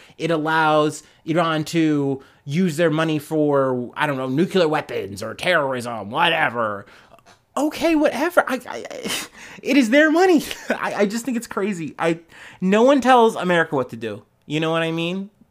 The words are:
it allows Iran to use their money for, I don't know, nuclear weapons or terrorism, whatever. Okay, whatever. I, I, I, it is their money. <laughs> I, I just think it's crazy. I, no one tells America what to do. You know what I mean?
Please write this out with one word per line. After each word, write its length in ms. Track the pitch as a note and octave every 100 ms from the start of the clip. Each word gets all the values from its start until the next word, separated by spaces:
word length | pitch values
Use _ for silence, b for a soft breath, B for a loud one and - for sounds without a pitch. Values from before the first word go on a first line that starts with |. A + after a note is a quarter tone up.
| B B
it 140 | D#3+
allows 720 | D#3+ D3+ D#3+ D#3 D#3 D3+ D3 b b
Iran 400 | D#3+ D#3+ E3 D#3
to 580 | D3+ E3+ D#3+ D3 C#3 C3+ B B
use 320 | C#3+ D#3 F#3 D3
their 140 | E3+
money 280 | D3+ D#3+ D3+
for, 720 | D3+ D#3 D3 C#3 C3+ B2+ A#2+ -
I 100 | D3
don't 100 | C3
know, 120 | C3
nuclear 400 | C3+ F#3+ F#3 D#3
weapons 560 | D3+ - A#2+ F#2+ G2
or 100 | A2
terrorism, 760 | G#2+ F3+ E3+ C3+ B2+ A#2+ A#2 G2+
whatever. 760 | C#3 E3+ D#3+ C#3+ A#2+ A2 G2+ - B B B B B _ B3
Okay, 400 | D4+ - E4 D#4
whatever. 480 | D4+ A#3 E4 - -
I, 140 | B3+ -
I, 160 | - -
I, 220 | - - - B B B B
it 160 | - C#4+
is 140 | A3
their 220 | C#4+ D#4
money. 320 | E4 F#4+ D#4+ - -
<laughs> 120 | -
I, 240 | - F#3+ -
I 80 | G3+
just 180 | A3+
think 120 | C4+ A#3
it's 120 | -
crazy. 480 | G#3 G3+ F3 D3+ -
I, 220 | E3 E3 - B B B
no 240 | F#3 G#3
one 160 | B3+ C#4+
tells 340 | B3 B3 A3+
America 400 | - F3+ F3 E3
what 140 | C#3+ B2
to 80 | A#2
do. 260 | A2 G#2 _ _ -
You 140 | D3+
know 100 | D#3+
what 120 | E3
I 100 | E3
mean? 380 | E3 E3+ F#3+ G3 _ _